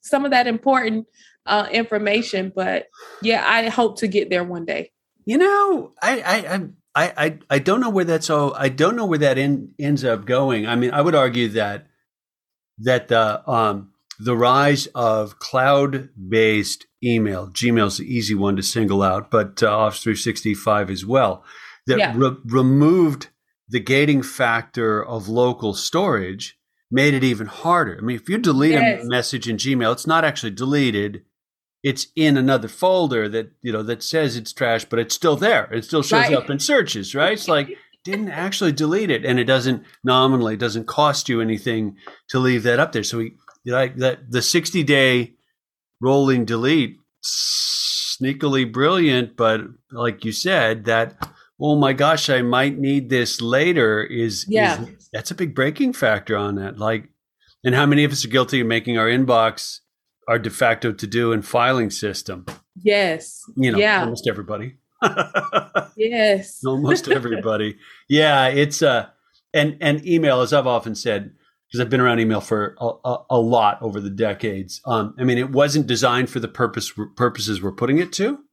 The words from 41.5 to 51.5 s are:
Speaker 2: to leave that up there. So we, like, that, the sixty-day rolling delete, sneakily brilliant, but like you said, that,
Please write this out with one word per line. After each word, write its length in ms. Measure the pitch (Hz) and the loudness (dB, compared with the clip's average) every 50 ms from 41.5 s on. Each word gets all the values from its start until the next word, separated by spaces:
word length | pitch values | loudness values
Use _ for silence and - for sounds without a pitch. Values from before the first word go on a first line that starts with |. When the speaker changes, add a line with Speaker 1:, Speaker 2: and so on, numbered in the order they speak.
| 113 107 - 127 113 113 110 104 101 _ - - - - _ - | -2 -2 -2 -4 -2 -2 -4 -4 -8 _ -20 -20 -20 -20 _ -4
Speaker 2:
to 100 | - 131 | -2 0
leave 240 | 127 127 127 120 104 | 2 2 2 2 2
that 160 | 123 120 123 | 2 2 2
up 120 | 160 165 | 0 0
there. 120 | - 117 101 | -2 -4 -4
So 160 | - - 117 | -4 -4 -6
we, 160 | 113 113 - _ _ - - _ _ | -6 -8 -10 _ _ -20 -20 _ _
like, 300 | 120 123 127 135 127 135 | -2 0 0 0 -2 -2
that, 320 | 127 127 131 123 - 135 120 | -2 -2 -2 -2 -2 -10 -2
the 100 | 120 123 | -2 0
sixty-day 920 | 113 - - 170 160 165 - 180 151 139 147 135 135 131 127 123 117 120 _ _ _ _ _ _ _ _ _ _ _ _ _ _ | 0 2 0 0 0 0 -2 -2 2 2 4 4 4 4 2 2 -2 -4 _ _ _ _ _ _ _ _ _ _ _ _ _ _
rolling 440 | 120 131 139 143 139 135 131 123 113 | 0 2 4 4 4 4 2 2 0
delete, 520 | 107 117 113 117 139 160 160 127 107 - _ _ _ _ _ - | -2 -2 -2 0 2 2 2 0 -2 -6 _ _ _ _ _ -8
sneakily 1500 | - - - - - - - - - - - - - - - - - - - 131 131 135 135 151 143 139 135 131 117 | -6 -4 -4 -4 -4 -4 -4 -4 -4 -4 -4 -4 -4 -4 -4 -6 -6 -6 -4 -4 -4 -4 -2 -2 0 0 0 0 -2
brilliant, 680 | 110 123 139 156 185 185 170 151 131 123 120 113 _ | -2 0 0 2 2 2 2 2 2 0 -2 -4 _
but 240 | - 117 110 110 110 101 - - _ _ _ | 0 2 2 2 0 -4 -10 -18 _ _ _
like 340 | - 117 120 117 101 - - | -8 -4 -4 -4 -4 -4 -8
you 60 | 113 | -6
said, 540 | 107 - - 180 190 160 120 110 113 113 101 | -6 -4 -2 0 2 2 2 2 0 -2 -2
that, 300 | 117 113 113 113 113 - _ - - _ _ _ _ | 0 2 2 0 -2 -6 _ -14 -14 _ _ _ _